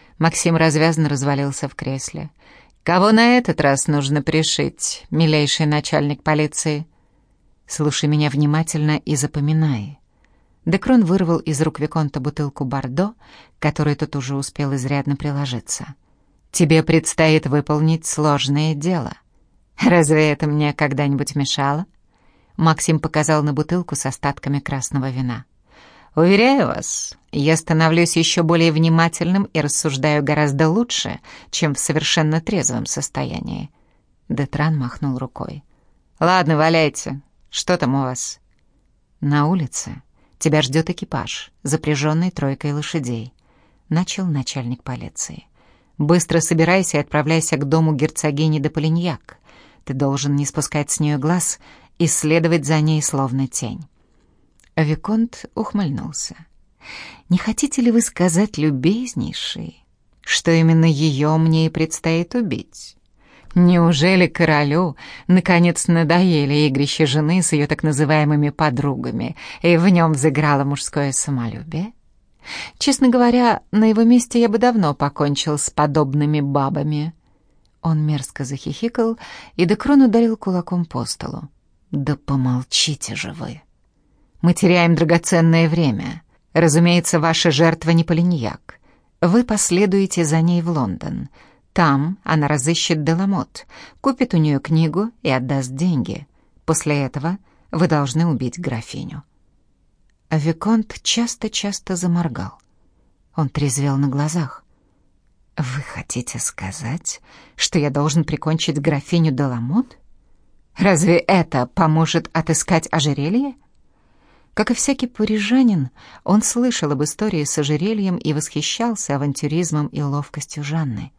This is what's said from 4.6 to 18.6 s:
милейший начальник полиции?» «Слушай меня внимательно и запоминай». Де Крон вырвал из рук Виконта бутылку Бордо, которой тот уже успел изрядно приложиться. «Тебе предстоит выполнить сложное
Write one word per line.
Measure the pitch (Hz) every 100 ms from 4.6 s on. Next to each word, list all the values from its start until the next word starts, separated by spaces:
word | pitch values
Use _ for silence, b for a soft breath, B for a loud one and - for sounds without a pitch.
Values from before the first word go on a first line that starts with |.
| 139 - - - -
милейший | 156 160 151 147 - 156
начальник | 151 - 147 143 147
полиции?» | 156 151 151 - 160 147 160 _ _ _ _ _ _ _ -
«Слушай | - 147 - 151
меня | 151 147
внимательно | 139 147 156 160 151 151 151
и | - 147
запоминай». | 170 151 147 156 156 117 113 143 _ _ _ _ _ _
Де | 165 190
Крон | - 254
вырвал | 170 185 170 165
из | 160 143
рук | 160 151
Виконта | 151 160 147 139
бутылку | 143 - 143 -
Бордо, | 127 135 131 139 208 - B B B B
которой | 151 151 151 143
тот | 151
уже | 143 127 139
успел | 135 - 139 135
изрядно | 131 143 143 139
приложиться. | 147 143 139 120 - - - - _ _ _ _ _
«Тебе | - 156 160
предстоит | 160 156 - - 160 156 135
выполнить | 147 143 151 160 160 -
сложное | - 151 143 135 143